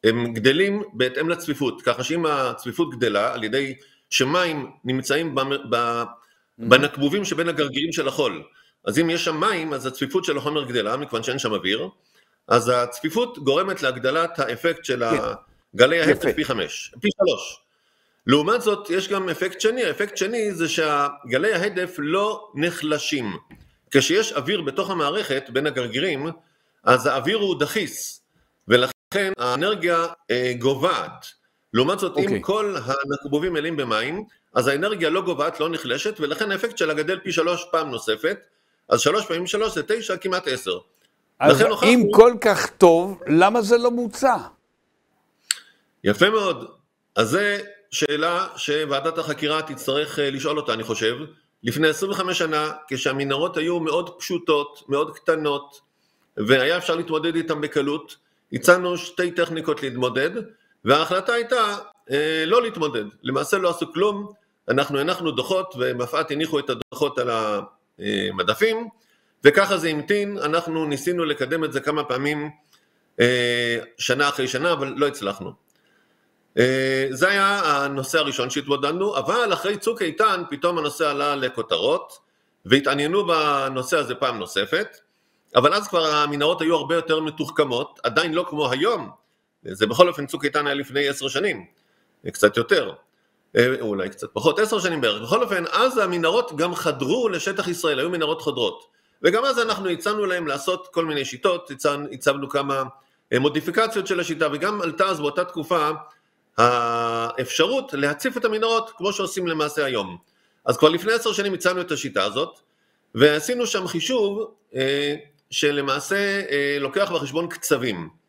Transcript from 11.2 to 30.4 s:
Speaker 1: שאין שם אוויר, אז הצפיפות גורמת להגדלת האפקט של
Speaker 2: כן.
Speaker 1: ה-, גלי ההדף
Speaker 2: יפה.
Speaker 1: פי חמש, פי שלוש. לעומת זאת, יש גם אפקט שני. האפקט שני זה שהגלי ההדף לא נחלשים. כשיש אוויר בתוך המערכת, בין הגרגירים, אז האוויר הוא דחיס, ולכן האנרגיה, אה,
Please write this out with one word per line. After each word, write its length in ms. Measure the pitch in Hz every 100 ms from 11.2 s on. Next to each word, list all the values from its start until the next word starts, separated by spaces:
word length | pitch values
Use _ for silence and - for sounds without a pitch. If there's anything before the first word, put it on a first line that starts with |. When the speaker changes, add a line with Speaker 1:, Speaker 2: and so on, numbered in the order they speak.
Speaker 1:
שאין 160 | 113 135
שם 140 | 117
אוויר, 360 | 101 92 110 180 _ _ _ _ _ -
אז 240 | 117 113 123
הצפיפות 640 | 123 - 156 220 240 196
גורמת 440 | 135 143 190 185
להגדלת 560 | 135 123 127 156 165 156
האפקט 460 | 127 120 170 165 -
של 140 | 120
Speaker 2:
כן. 40 |
Speaker 1:
ה-, 300 | 117 113 113 104 _ _ _ -
גלי 240 | 127 170
ההדף 240 | 151 143
Speaker 2:
יפה. 100 | -
Speaker 1:
פי 120 | 147 135
חמש, 460 | 117 - - - 123
פי 80 | 202 -
שלוש. 460 | 196 104 - - _ _ _ _ _ _ -
לעומת 340 | 139 156 233
זאת, 280 | 208 202 202
יש 200 | 175 190
גם 200 | 196 185
אפקט 320 | 165 185 180
שני. 220 | 220 254
האפקט 340 | 208 143 208 -
שני 340 | 190 233 214
זה 180 | 175 165
שהגלי 840 | - 156 147 143 - 120 127 202
ההדף 420 | 190 202 180 180 -
לא 540 | 147 180 208 214 - 143
נחלשים. 840 | 170 170 151 151 - 147 110 82 _ - - _ _
כשיש 420 | 139 127 185 220
אוויר 280 | 147 131 202
בתוך 280 | 143 131 185
המערכת, 540 | 180 143 117 101 135 135
בין 180 | 120 147
הגרגירים, 600 | 127 120 117 180 143 151 165 _ _ _ _
אז 220 | - 127 139
האוויר 320 | 131 131 214
הוא 220 | 202 156
דחיס, 640 | 147 220 170 - - - _ _ _ _ -
ולכן 640 | 123 127 - _ 196 190 190
האנרגיה, 680 | 123 127 185 208 170 170 170 - -
אה, 220 | 120